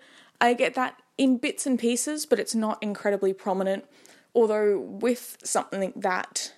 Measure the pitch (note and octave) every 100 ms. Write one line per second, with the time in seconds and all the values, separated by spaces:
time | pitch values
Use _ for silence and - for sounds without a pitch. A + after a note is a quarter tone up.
0 | - - - - A#3+ A#3+ C4 C4 B3+ -
1 | _ - C4+ A#3+ D4 - C#4+ A#3+ A#3 A#3+
2 | D4+ D4+ - A3 - A3+ A3 - G#3 G3
3 | G#3 G3+ G3 F#3+ G#3 F#3+ F#3+ G3 - _
4 | - - _ A#3+ A3 G#3+ G#3 F#3+ G2 G3
5 | A#3 A#3+ - - - G3+ - G3 F#3 -
6 | F#3+ F3+ - - -